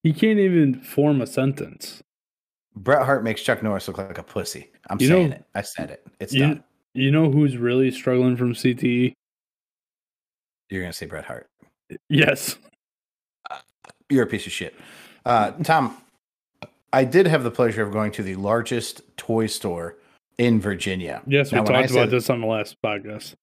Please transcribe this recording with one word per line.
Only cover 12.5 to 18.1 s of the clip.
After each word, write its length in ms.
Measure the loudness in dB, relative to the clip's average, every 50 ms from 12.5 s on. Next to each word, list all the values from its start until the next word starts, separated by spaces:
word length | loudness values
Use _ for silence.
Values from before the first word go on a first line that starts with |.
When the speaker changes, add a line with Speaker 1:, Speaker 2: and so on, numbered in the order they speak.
| -10 -12 _ _ _ _ _ _ _ _ _ _ _ _ _ _ _ _ _ -16
Speaker 2:
Uh, 100 | -16 -16 -16 _ _ _ _ -20 -20 _ _ _
you're 160 | 2 2 2
a 20 |
piece 200 | 2 -2 -6 -6
of 60 | -8
shit. 220 | -10 -10 -10 -10 -12 -18 -20 -20 -20 -20 -20 -20 -20 _ _
Uh, 280 | 2 2 2 2 0 -2 -4
Tom, 340 | 0 2 2 2 2 -2 -6 -12 _ _ _ _ _ _ _ _ _ _ _ _ -20 -20 _ _ _ _
I 120 | 2 2 2
did 240 | 4 4 4 6 6
have 160 | 4 2 0
the 60 | -2
pleasure 300 | 0 2 0 0 2 0
of 100 | -4 -2
going 180 | -2 -2 -2 -2